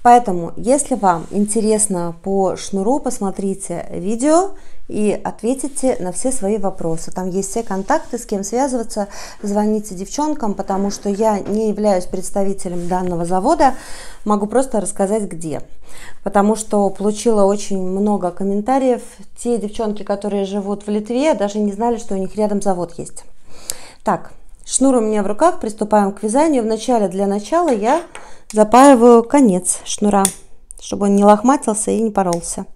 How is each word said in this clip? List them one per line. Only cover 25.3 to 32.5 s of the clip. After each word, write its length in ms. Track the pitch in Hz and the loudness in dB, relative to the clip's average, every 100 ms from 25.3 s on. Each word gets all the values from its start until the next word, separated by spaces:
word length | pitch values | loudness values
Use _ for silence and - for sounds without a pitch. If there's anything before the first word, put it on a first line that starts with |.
| 208 330 349 | 2 2 2
приступаем 520 | 220 208 214 214 196 | -6 -6 0 2 2
к 100 | 202 | -2
вязанию. 400 | 214 240 320 277 | -2 2 2 2
Вначале 460 | 220 220 233 240 196 | 0 -2 0 0 2
для 180 | 185 196 | 0 -2
начала 440 | 202 208 320 349 | -2 0 0 2
я 320 | 233 214 302 - - - - - | 0 2 0 -2 -16 -16 -16 -6
запаиваю 760 | 214 214 233 277 262 240 233 | 4 6 10 10 10 10 8
конец 560 | 233 285 247 180 - - | 6 4 6 4 0 -6
шнура, 400 | - - 208 208 190 - - - - - | -6 -2 2 4 2 -2 -18 -20 -18 -18
чтобы 240 | - 202 | -10 -2
он 120 | 202 202 | 2 4
не 60 | |
лохматился 680 | 202 208 233 285 285 208 - | 6 6 6 2 0 -2 -2
и 100 | 202 | 0
не 100 | 226 | 0
поролся. 540 | 208 185 170 - | 0 0 -2 -4